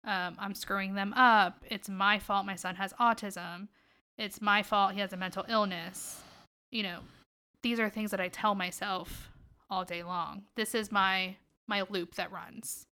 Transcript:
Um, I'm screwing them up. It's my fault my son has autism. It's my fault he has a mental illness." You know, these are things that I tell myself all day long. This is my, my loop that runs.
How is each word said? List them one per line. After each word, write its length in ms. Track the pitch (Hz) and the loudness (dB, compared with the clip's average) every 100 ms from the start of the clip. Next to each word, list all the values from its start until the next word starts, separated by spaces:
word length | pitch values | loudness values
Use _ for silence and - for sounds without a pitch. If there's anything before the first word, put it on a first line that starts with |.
| - | -2
Um, 320 | 196 180 175 | -2 -2 -6
I'm 160 | 202 196 | -8 -8
screwing 380 | - 196 190 196 | -4 -2 -2 -2
them 180 | 202 | -2
up. 500 | - 214 220 180 - - | 6 8 8 6 2 -10
It's 200 | 208 - | -8 -6
my 280 | 190 196 208 | 2 4 4
fault 280 | - 202 196 | 2 0 0
my 100 | 185 | -6
son 200 | 185 185 | -6 -4
has 160 | 190 | -6
autism. 720 | - 240 226 208 190 175 175 208 _ _ _ _ - | 4 4 4 -2 -8 -8 -10 -12 _ _ _ _ -8
It's 240 | 214 - | -8 -2
my 220 | 208 208 | 4 4
fault 300 | 208 208 196 | 4 4 4
he 60 | 196 | 2
has 120 | 196 | -4
a 40 | 185 | -4
mental 280 | 185 185 190 | -6 -6 0
illness." 760 | 226 202 180 170 185 - - - - - _ _ | 2 2 -2 -8 -10 -12 -12 -16 -20 -20 _ _
You 120 | 226 | -4
know, 160 | 196 170 - - _ _ _ _ | -4 -6 -12 -20 _ _ _ _
these 180 | 233 233 | -2 0
are 100 | 214 | 0
things 200 | 220 214 | 0 -4
that 80 | 190 | -2
I 80 | 180 | -4
tell 260 | - 214 196 | 0 0 2
myself 760 | 180 - 202 185 170 - - - - _ _ | -2 -4 -4 -4 -4 -12 -14 -20 -20 _ _
all 140 | 190 180 | -4 -4
day 160 | 170 | -6
long. 420 | 175 180 160 196 196 - | -4 -4 -4 -8 -12 -4
This 180 | 220 | -2
is 180 | 233 208 | -2 0
my, 440 | 208 190 190 185 190 _ _ - | 2 4 2 0 -6 _ _ -4
my 160 | 202 190 | -2 0
loop 260 | 202 170 - | -2 -4 -6
that 160 | 175 | -6
runs. 560 | 180 170 - - - - | -6 -12 -12 -10 -10 -14